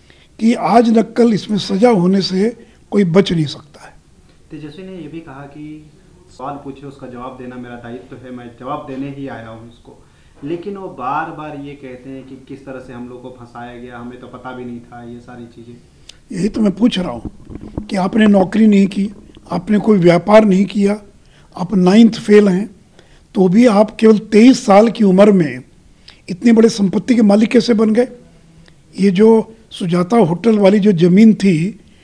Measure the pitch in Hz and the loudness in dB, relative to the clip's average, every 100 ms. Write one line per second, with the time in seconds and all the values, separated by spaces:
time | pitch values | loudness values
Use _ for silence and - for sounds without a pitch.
0 | _ _ _ - 226 233 165 214 233 226 | _ _ _ -4 0 0 2 2 4 2
1 | 220 - 240 208 - 208 - 196 247 214 | 0 0 0 0 -4 -6 -4 0 2 2
2 | 175 196 175 185 214 240 - _ _ 208 | 2 0 -2 -2 -4 -6 -16 _ _ -2
3 | 190 180 190 170 147 - - - - - | 0 2 0 -2 -4 -8 -20 -20 -20 -20
4 | _ _ _ _ _ 156 151 185 190 185 | _ _ _ _ _ -18 -18 -18 -16 -16
5 | 147 160 156 135 143 151 151 151 - _ | -16 -16 -18 -18 -20 -18 -18 -18 -20 _
6 | _ _ _ - 131 139 139 135 143 - | _ _ _ -16 -14 -14 -16 -18 -18 -18
7 | 127 120 127 131 127 123 123 120 117 123 | -18 -16 -16 -16 -16 -16 -16 -18 -16 -18
8 | - 123 127 123 120 117 127 143 139 131 | -18 -20 -20 -20 -20 -18 -12 -12 -12 -12
9 | 139 139 135 113 113 113 117 - - - | -12 -12 -14 -14 -18 -20 -20 -20 -20 -20
10 | _ _ _ _ 143 170 202 196 185 - | _ _ _ _ -12 -12 -12 -14 -16 -12
11 | 127 156 160 151 151 139 143 139 131 123 | -8 -8 -8 -12 -16 -16 -16 -18 -18 -18
12 | 135 135 127 131 - 135 135 131 127 120 | -18 -18 -18 -20 -20 -20 -16 -18 -16 -16
13 | 123 123 127 123 117 120 120 123 123 120 | -16 -18 -20 -20 -20 -18 -18 -18 -18 -18
14 | 120 123 120 123 127 127 123 120 - 120 | -18 -18 -20 -18 -16 -16 -14 -16 -18 -20
15 | 117 120 123 120 117 120 117 120 _ _ | -20 -20 -20 -20 -20 -20 -20 -20 _ _
16 | - - - 190 196 - 208 185 226 185 | -20 -20 -14 -6 -6 -2 -4 0 -2 -2
17 | 175 117 - - - - - - - 208 | -8 -10 -14 -18 -20 -20 -16 -16 -10 -6
18 | 185 226 214 202 185 208 220 202 196 202 | -2 0 2 2 2 2 2 4 0 -2
19 | 202 - - - - 175 180 208 220 208 | -8 -10 -20 -20 -10 -8 -4 -2 2 2
20 | 170 170 175 214 220 185 202 214 202 214 | 4 2 4 4 4 2 0 -2 -2 -2
21 | - _ _ _ _ - 180 196 180 208 | -10 _ _ _ _ -12 -4 0 4 6
22 | 226 - - 208 208 185 226 - _ _ | 4 2 2 4 4 0 -4 -12 _ _
23 | _ _ _ - 185 196 240 202 214 - | _ _ _ -2 2 4 4 4 0 2
24 | 220 214 - 214 240 254 - 196 233 - | 2 2 2 4 6 4 4 4 4 2
25 | 202 185 208 196 147 127 - _ _ _ | 2 4 4 4 0 -6 -16 _ _ _
26 | - - - 180 233 226 226 - 196 214 | -20 -20 -16 -2 2 4 4 2 -2 -2
27 | - 233 208 208 220 240 226 220 220 220 | 0 2 4 4 2 2 2 0 0 0
28 | 247 - - _ _ _ _ _ _ - | -2 -6 -20 _ _ _ _ _ _ -2
29 | 196 185 220 226 214 - _ - 185 175 | 0 4 4 4 0 -12 _ -10 -4 -2
30 | 175 233 170 175 233 214 190 208 196 175 | 0 0 0 0 0 2 4 4 2 2
31 | 175 180 220 - 196 156 180 - _ _ | 4 6 4 4 0 0 -2 -8 _ _